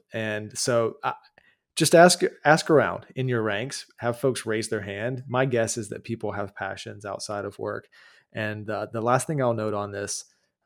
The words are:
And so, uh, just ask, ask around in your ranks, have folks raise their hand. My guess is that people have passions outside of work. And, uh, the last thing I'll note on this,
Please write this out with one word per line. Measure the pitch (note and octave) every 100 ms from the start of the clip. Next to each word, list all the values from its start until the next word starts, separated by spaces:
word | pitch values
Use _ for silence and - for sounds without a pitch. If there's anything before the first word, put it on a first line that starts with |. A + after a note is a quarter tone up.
| _
And | A2+ A2 G#2+ G#2+ -
so, | - A#2+ A2+ -
uh, | B2+ - _ _ - _ _ -
just | D#3+
ask, | E3+ E3+ - - -
ask | D3 D#3+ -
around | D3+ G2 F#2 - -
in | C3
your | A#2+
ranks, | G#2+ G2+ C3 - - -
have | A#2 A#2
folks | C#3 A#2
raise | A2+ A2 G#2+
their | A2
hand. | F#2+ G2+ A#2 C3 B2+
My | B2 C3+
guess | A#2+ A2+ -
is | G#2+
that | G2+
people | - A2+ G#2
have | G2+ G2+ -
passions | G2 G2 A2 G#2 G2+
outside | G2 - G#2 G2+
of | -
work. | G#2+ G#2 - - - _ _
And, | A2+ G#2+ G#2+ G#2+
uh, | G#2 G#2+
the | A2+
last | A2+ B2+ -
thing | D3+
I'll | B2
note | A2+ G#2+ G#2
on | G2+
this, | G2+ G2+ - - _ _ _